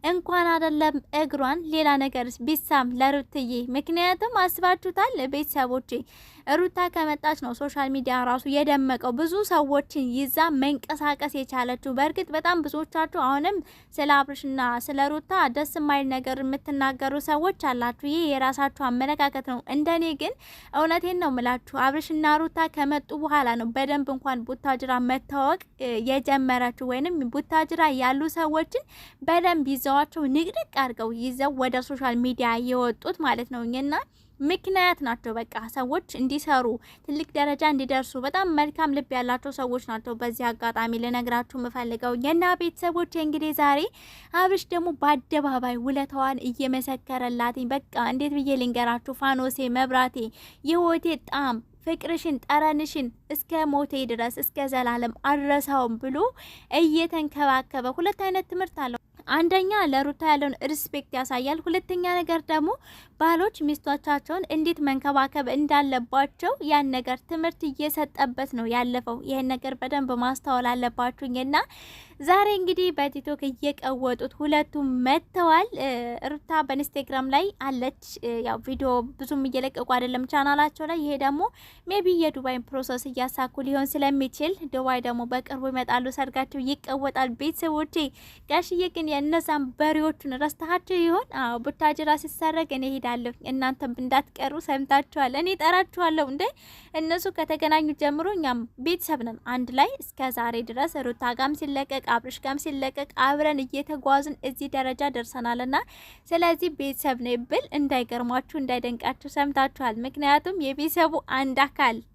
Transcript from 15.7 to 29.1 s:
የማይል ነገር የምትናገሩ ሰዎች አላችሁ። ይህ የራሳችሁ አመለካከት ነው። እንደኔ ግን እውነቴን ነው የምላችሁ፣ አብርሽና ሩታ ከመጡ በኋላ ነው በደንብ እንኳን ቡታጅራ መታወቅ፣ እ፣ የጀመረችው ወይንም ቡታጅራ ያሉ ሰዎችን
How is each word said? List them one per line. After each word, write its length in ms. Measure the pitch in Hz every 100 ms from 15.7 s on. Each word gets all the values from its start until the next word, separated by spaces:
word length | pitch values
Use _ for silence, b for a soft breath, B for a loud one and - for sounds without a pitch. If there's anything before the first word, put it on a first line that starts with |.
የማይል 340 | 330 294 277 269
ነገር 300 | 262 254 262
የምትናገሩ 760 | 262 277 285 277 269 262 269 285
ሰዎች 380 | 302 302 349 381 294
አላችሁ። 420 | 247 240 233 285
ይህ 160 | 311 320
የራሳችሁ 600 | 269 262 269 277 - 262
አመለካከት 640 | 247 269 302 285 269 269
ነው። 120 | 247 -
እንደኔ 360 | 277 302 339 330 285
ግን 180 | 320 539 B B B
እውነቴን 460 | 277 320 339 349 359
ነው 100 | 330
የምላችሁ፣ 460 | 254 247 247 - 269
አብርሽና 560 | 262 294 - 311 311 302
ሩታ 300 | 320 - 320
ከመጡ 400 | 302 277 294 - 302
በኋላ 320 | 302 294 247
ነው 140 | 233 226
በደንብ 400 | 233 277 285 277
እንኳን 300 | 269 277 254
ቡታጅራ 480 | 226 262 277 254 262 247
መታወቅ፣ 600 | 247 262 - 277 269 359 - _
እ፣ 120 | 254 226 233
የጀመረችው 840 | 269 269 277 262 247 247 240 254
ወይንም 300 | 254 320 339 247
ቡታጅራ 540 | 277 - 320 311 330 311 262
ያሉ 260 | 254 277 311
ሰዎችን 540 | 330 311 311 330 508 - B B